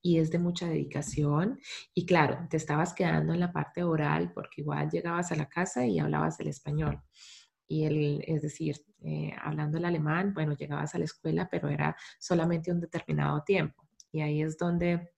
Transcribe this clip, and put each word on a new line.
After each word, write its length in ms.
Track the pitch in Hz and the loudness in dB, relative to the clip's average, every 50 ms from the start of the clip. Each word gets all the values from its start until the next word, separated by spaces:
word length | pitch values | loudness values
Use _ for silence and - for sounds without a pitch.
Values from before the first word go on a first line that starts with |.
y 160 | - 175 170 160 | 4 4 6 6
es 120 | 160 156 | 4 4
de 80 | 170 170 | 2 2
mucha 300 | 175 175 175 175 175 170 | 2 0 0 -2 -2 -2
dedicación. 880 | 160 151 143 143 - 143 151 - - 147 151 147 147 151 175 220 277 - - - - - - _ _ | 0 -2 -2 -2 -4 -6 -4 -4 0 0 2 2 4 2 2 0 -2 -6 -10 -14 -14 -14 -16 _ _
Y 100 | 185 175 | -2 2
claro, 420 | 175 185 165 151 151 151 - 170 - | 4 6 6 6 6 2 -2 -4 -2
te 80 | - 156 | -2 -2
estabas 340 | 156 - 147 151 165 180 | -2 0 0 0 0 0
quedando 400 | - - 190 165 160 156 156 160 | 0 0 0 2 4 2 2 2
en 80 | 165 175 | 2 2
la 100 | 175 175 | 0 0
parte 320 | 175 175 147 - - - | -2 -4 -6 -6 -4 -4
oral 480 | 175 170 160 156 151 147 151 160 175 175 - | 0 0 0 2 2 2 2 2 0 -2 -4
porque 260 | - - - - - | -10 -12 -10 -10 -8
igual 300 | 143 147 143 139 151 156 | -6 -4 -2 -2 -2 0
llegabas 420 | 165 170 - 170 170 175 175 175 | -2 -2 -2 -2 -2 -2 -2 -2
a 40 | 170 | -2
la 120 | 156 151 - | -2 -4 -4
casa 380 | - 170 180 196 - 247 254 | -2 -4 -4 -2 0 0 0
y 120 | 240 196 160 | 2 2 2
hablabas 400 | 151 151 151 151 156 160 156 - | 2 2 2 2 0 0 -2 -4
el 80 | - 156 | -6 -8
español. 520 | 143 - _ 147 147 151 156 147 139 - - _ _ - - - - - - _ _ _ _ | -8 -8 _ -4 -2 0 0 0 -2 -4 -10 _ _ -20 -20 -20 -20 -20 -20 _ _ _ _
Y 180 | _ 156 156 156 | _ -2 0 0
el, 380 | 151 151 151 147 147 147 147 - | 2 2 2 2 2 0 0 -2
es 160 | - 160 151 | -2 -2 -2
decir, 340 | 151 151 - - 160 156 143 - _ _ _ _ | -2 -4 -6 -4 -4 -4 -4 -4 _ _ _ _
eh, 300 | - 160 156 151 151 156 - - | -8 -6 -4 -4 -4 -6 -6 -6
hablando 360 | - 156 156 151 151 147 151 165 | -6 -4 -4 -2 -2 0 0 0
el 80 | 175 | 0
alemán, 480 | 175 175 160 151 151 156 170 190 202 196 | 0 0 2 2 2 2 2 0 0 0
bueno, 180 | 160 156 151 147 | 0 0 0 0
llegabas 400 | - 147 147 147 143 151 151 - | -2 -4 -6 -4 -4 -4 -4 -2
a 40 | 170 | -4
la 80 | 165 | -4
escuela, 420 | 156 - _ _ 160 160 165 170 - | -4 -6 _ _ -2 0 0 0 -2
pero 200 | - 175 - 147 | -4 -2 -2 -2
era 260 | 147 147 147 156 160 - - - - _ | 0 2 0 0 0 -2 -12 -20 -18 _
solamente 520 | - - 180 170 160 170 170 165 160 175 | -2 2 2 4 4 4 2 0 0 0
un 100 | 175 170 | -2 -2
determinado 640 | 170 165 - 165 - - 156 147 147 147 147 147 | -2 -2 -6 -8 -2 0 0 2 2 2 2 0
tiempo. 460 | 147 - 196 185 160 156 - _ _ _ _ _ - _ | 2 2 2 2 2 0 -4 _ _ _ _ _ -20 _
Y 80 | - 156 | -4 -2
ahí 220 | 151 151 147 151 | 0 0 2 0
es 160 | 156 160 156 - | 0 0 -2 -2
donde 540 | 175 175 170 170 175 175 175 170 175 - _ | 0 0 2 2 2 2 2 0 -2 -8 _